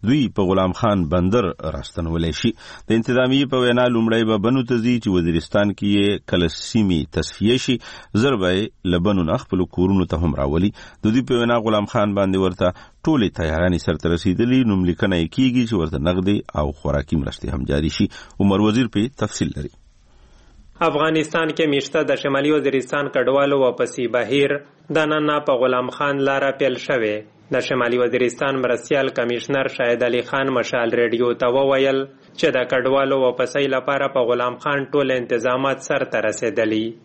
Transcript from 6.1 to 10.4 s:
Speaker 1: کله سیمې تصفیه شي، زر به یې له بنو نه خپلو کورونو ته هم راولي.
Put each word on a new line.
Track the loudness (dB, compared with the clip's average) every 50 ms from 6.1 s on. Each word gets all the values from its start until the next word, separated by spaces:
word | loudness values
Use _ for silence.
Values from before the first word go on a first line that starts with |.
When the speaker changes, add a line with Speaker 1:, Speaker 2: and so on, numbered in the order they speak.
| 0 -2 _ -4
Speaker 1:
کله | 0 0 0 0
سیمې | -2 -6 -12 -2 0 2 2 2 2 0 -2 -2 -4 -6
تصفیه | -6 -6 -6 -2 0 0 0 0
شي، | 0 -2 -2 -2 -4 -12 -20 -20 -20 -4 0
زر | 0 2 2 2 2 0
به | 0 0
یې | 0 -2 -4 _ _ _ 0 0
له | 2 2 2
بنو | 2 2 2 0
نه | -2 -2 -2
خپلو | -4 -2 -2 -2
کورونو | -2 0 0 2 2 4 2 2
ته | 0 -2 -2 0
هم | -2 0
راولي. | 0